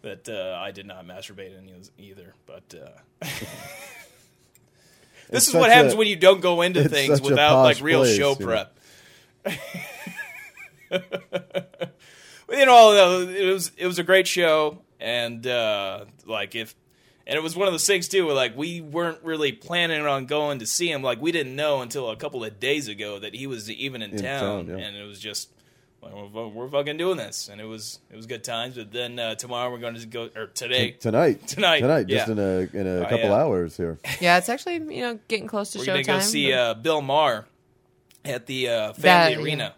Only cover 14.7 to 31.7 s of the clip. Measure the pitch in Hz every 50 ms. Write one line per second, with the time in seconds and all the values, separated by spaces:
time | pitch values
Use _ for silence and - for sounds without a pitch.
14.7 | 151 143 _ _ _ _ - 113 120 120 117 117 117 113 117 131 123 120 113 107
15.7 | 104 101 98 95 95 101 104 104 _ _ _ - 110 104 101 101 - 113 110 110
16.7 | - _ _ _ _ _ _ _ _ _ _ - 139 156 156 160 170 180 202 196
17.7 | 175 156 - - 202 185 170 - 190 196 180 165 143 135 127 123 117 131 151 170
18.7 | 170 170 160 151 143 170 175 170 160 160 160 165 160 156 151 139 120 - - -
19.7 | 170 175 170 165 160 151 151 147 139 135 131 123 147 151 151 147 143 127 107 -
20.7 | - - 175 170 156 135 131 131 120 113 143 170 170 165 143 127 131 139 151 151
21.7 | 143 135 123 117 123 143 127 113 110 110 - 147 139 127 113 110 104 98 117 131
22.7 | 147 151 139 107 104 101 107 104 104 98 104 104 95 117 135 139 131 110 101 110
23.7 | - - 127 135 131 117 110 98 104 104 98 127 139 139 101 98 104 98 85 85
24.7 | 90 95 101 104 101 104 104 104 101 95 104 107 101 - - _ _ _ _ _
25.7 | _ _ _ _ _ _ - - 98 101 101 101 104 113 113 110 104 113 123 135
26.7 | 143 143 143 147 151 160 170 190 185 151 110 104 - - - - 101 104 107 110
27.7 | 110 110 107 110 - - _ _ 117 110 113 113 123 113 - 127 117 113 120 127
28.7 | 127 123 113 101 107 120 120 120 120 123 117 113 117 117 - 123 123 120 123 123
29.7 | 123 117 120 117 117 117 113 110 117 117 117 117 _ 110 110 - _ - 131 117
30.7 | 127 127 123 120 117 _ - 117 107 123 170 156 - - - - - 190 208 175